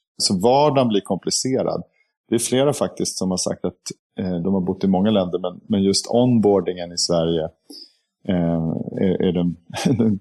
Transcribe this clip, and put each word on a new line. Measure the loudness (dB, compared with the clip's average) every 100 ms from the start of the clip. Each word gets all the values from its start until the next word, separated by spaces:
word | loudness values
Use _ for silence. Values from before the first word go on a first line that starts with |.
| _ -6
Så | -2 2
vardagen | 4 4 4 4 2
blir | 0
komplicerad. | -2 -4 -4 -4 -2 -2 -2 -4 -8 _ _ _ -2
Det | -2
är |
flera | 0 2 2
faktiskt | 0 -4 -4 -6 -4
som | -2
har | -2
sagt | -4 -4 -6
att, | -6 -12 -16 _ -8
eh, | -4 -2
de | 0
har | 0
bott | -2 0
i | 2
många | 2 2
länder | 2 0 -4
men, | -6 -8 -2
men | 2
just | 2 0 0
onboardingen | 2 4 4 4 2 0 -4 -8
i | -4
Sverige, | 0 2 2 0 -4 -10 -20 -20 -20 _ _ _ -4
eh, | 0 0 0 -2 -4 -6 -2
är, | 0 2
är | 0
den, | 0 -2 -4 -10 -4 0
<laughs> | 2
den, | 0 -2